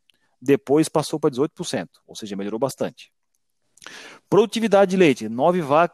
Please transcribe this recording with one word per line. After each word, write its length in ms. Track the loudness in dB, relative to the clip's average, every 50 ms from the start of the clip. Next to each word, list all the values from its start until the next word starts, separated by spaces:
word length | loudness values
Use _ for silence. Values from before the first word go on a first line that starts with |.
| _ _ _ _ _ _ _ _
Depois 480 | 0 0 0 2 2 0 2 2 2 0
passou 300 | -2 -4 -4 -4 -6 -2
pra 120 | -2 -2
dezoito 240 | -2 -2 -4 -4 _
por 100 | -10 -10
cento, 360 | -8 -8 -8 -8 -10 _ _ _
ou 80 | -20 -18
seja, 220 | -16 -12 -12 -10
melhorou 220 | -8 -8 -8 -6 -4
bastante. 520 | -4 -4 -4 -6 -8 -8 -8 -14 -20 _ _ _ _ _ _ _ _ _ _ _ _ _ _ _ -20 -20 -20 -20 -20 -20 -20 -16 _ 0
Produtividade 640 | 2 2 2 2 -2 -4 -2 2 4 4 4 4
de 60 | 4
leite, 320 | 4 4 4 2 0 -4 -8
nove 320 | -4 0 0 0 0 0
va-, 300 | 0 0 2 2 2 0